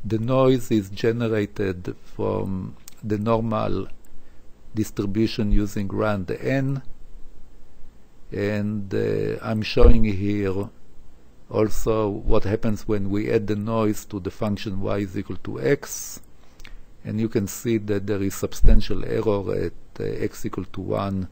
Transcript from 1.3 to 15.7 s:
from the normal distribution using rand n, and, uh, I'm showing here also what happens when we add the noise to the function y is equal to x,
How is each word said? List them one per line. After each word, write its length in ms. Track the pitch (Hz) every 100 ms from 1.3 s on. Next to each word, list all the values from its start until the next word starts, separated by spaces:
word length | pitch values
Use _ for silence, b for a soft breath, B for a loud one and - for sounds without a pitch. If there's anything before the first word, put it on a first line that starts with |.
| 110 104 - 98 90 101 117
from 760 | - - 104 101 98 95 104 - - -
the 160 | 110 104
normal 720 | 107 113 113 107 107 95 - - - - b b b - -
distribution 760 | 110 104 - 101 101 110 - 104
using 360 | 101 104 107 98
rand 420 | 104 107 101 90
n, 500 | - - 135 135 139 - - - - - - - - - - - - - - -
and, 600 | 98 101 104 104 107 98
uh, 460 | 107 107 104 104 110
I'm 180 | 110 110
showing 420 | 107 131 120 113
here 680 | 107 101 101 104 98 98 101 - - - - - - - -
also 600 | 107 107 - 120 110 107
what 340 | 107 - 110
happens 440 | 98 107 117 107 -
when 240 | 104 98
we 180 | 101 113
add 160 | 117
the 100 | 101
noise 480 | 104 107 113 107 101
to 140 | - 104
the 120 | 90
function 500 | - 110 101 107 95
y 160 | 104 101
is 180 | 101
equal 220 | 104 98 -
to 180 | 107 113
x, 600 | 135